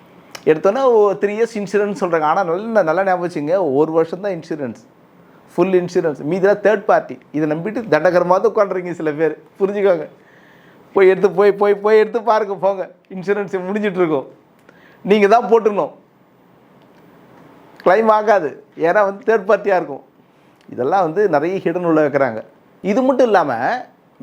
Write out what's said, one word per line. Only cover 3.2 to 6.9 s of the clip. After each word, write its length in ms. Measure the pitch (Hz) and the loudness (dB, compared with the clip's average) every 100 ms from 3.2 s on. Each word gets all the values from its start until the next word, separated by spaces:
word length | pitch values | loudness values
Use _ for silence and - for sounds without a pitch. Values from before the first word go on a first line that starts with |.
| 170 | -2
வச்சுங்க, 460 | 165 147 196 160 | -4 -2 0 0
ஒரு 180 | 135 156 | 2 2
வருஷம் 280 | 160 165 180 | 2 -2 -4
தான் 120 | 202 | -6
இன்சூரன்ஸ். 540 | 170 - 156 127 - - _ _ _ _ - _ | -8 -8 -8 -8 -10 -18 _ _ _ _ -20 _
ஃபுல் 280 | - 185 185 | -2 2 0
இன்சூரன்ஸ். 340 | 175 180 165 143 147 | 0 -2 -2 -4 -4
மீதிலாம் 300 | 185 190 202 | 0 2 2
தேர்ட் 220 | 196 220 | 2 0
பார்ட்டி. 340 | - | 2